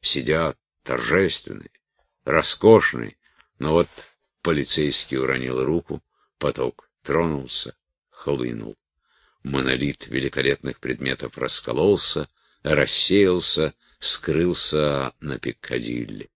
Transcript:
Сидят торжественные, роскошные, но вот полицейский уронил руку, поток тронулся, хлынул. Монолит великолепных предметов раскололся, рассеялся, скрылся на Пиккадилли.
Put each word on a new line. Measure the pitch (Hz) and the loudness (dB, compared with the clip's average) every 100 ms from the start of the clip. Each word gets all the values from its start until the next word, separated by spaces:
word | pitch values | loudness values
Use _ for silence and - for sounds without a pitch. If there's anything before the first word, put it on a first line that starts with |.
Сидят | - 73 62 80 82 - _ _ | -2 -2 0 0 0 -4 _ _
торжественные, | - 64 62 85 95 - - 50 50 _ _ _ _ _ - | -6 -4 0 2 2 -2 -8 -16 -16 _ _ _ _ _ 0
роскошные, | 80 - - 101 110 - 62 55 - _ _ _ _ | 2 2 4 8 8 6 -4 -10 -14 _ _ _ _
но | 73 | 0
вот | 80 85 - - _ _ _ | 2 2 -4 -20 _ _ _
полицейский | - 78 67 - 76 67 - 67 | -2 0 0 0 0 0 -2 -2
уронил | 65 65 64 64 | -2 -2 -2 -2
руку, | 65 85 - 76 _ _ _ _ | 0 -2 -2 -12 _ _ _ _
поток | 71 67 62 - _ _ | -4 -2 -6 -6 _ _
тронулся, | - 73 85 73 65 - - - _ _ _ | -2 0 0 -2 -6 -6 -6 -12 _ _ _
хлынул. | - - 69 62 57 53 52 _ _ _ _ _ _ | -10 -4 -4 -4 -6 -10 -16 _ _ _ _ _ _
Монолит | 67 69 65 64 71 - - | -4 -2 0 0 -2 -4 -6
великолепных | 62 67 69 65 69 71 - | -4 -4 0 0 0 -4 -10
предметов | 65 60 65 64 64 - | -8 -6 -4 -6 -8 -6
раскололся, | 64 - - 62 90 98 - 80 73 _ _ _ | -2 -2 -2 2 4 4 2 -2 -4 _ _ _
рассеялся, | 71 73 69 - - 95 95 90 - - 78 - _ _ | 0 2 2 2 4 4 6 4 2 2 0 -4 _ _
скрылся | - - - 76 87 85 - 76 73 71 65 _ | -2 0 0 0 2 0 0 2 0 0 -4 _
на | 76 65 | -10 -6
Пиккадилли. | 58 58 - 62 58 60 57 50 53 | -8 -10 -6 -6 -4 -6 -6 -10 -16